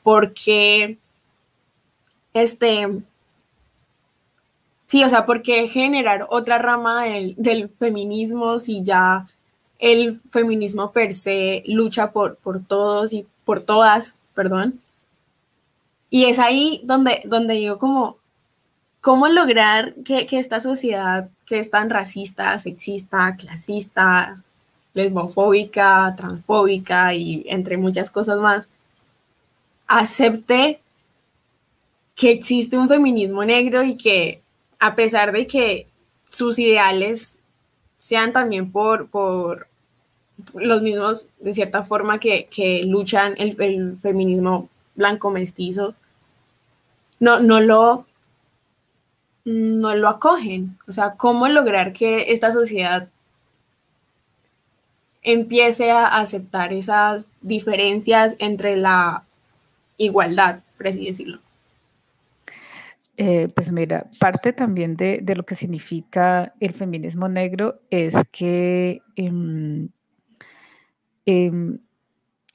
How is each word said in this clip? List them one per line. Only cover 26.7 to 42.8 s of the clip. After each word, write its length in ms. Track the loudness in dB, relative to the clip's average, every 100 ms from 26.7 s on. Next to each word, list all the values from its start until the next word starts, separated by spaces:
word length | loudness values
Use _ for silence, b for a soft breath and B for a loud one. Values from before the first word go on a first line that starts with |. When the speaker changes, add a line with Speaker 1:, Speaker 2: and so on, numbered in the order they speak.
| 0 -2 0 0
Speaker 1:
y 320 | 0 -4 -8 -6
entre 280 | -6 -4 -2
muchas 340 | -2 -2 -4
cosas 280 | -4 -2 0
más, 300 | 2 0 -4 _ _ _ _ _ _ _ _ _ _ _ -2
acepte 920 | 2 2 4 2 2 0 2 2 -2 _ _ _ _ _ _ _ _ _ _ _ _ _
que 160 | 2 2
existe 480 | 4 2 0 0 0
un 100 | 4
feminismo 560 | 4 4 2 -2 -2
negro 380 | 0 2 2 0
y 140 | 0 0
que 440 | 0 0 0 -6 _ _ _ _
a 160 | -2
pesar 380 | 2 2 2 0
de 140 | 0 -2
que 420 | 0 0 -2 -8 _ _ _
sus 340 | -6 -4 -2 0
ideales 800 | 2 4 4 2 -2 -4 -8 -10 _ _ _ _ _ _
sean 340 | -4 -2 0
también 380 | 0 -2 -4 -4
por, 380 | -2 0 0 -2
por 580 | -4 -2 -2 -6 -8 -14 _ _ _ _ _ _ -20 -20
los 280 | -6 0 0
mismos, 440 | 0 -2 -2 -4 -8 _
de 140 | -8
cierta 280 | -4 -4 -4
forma, 360 | -4 -4 -2 -2
que, 280 | 0 -2 -4
que 340 | -4 -2 0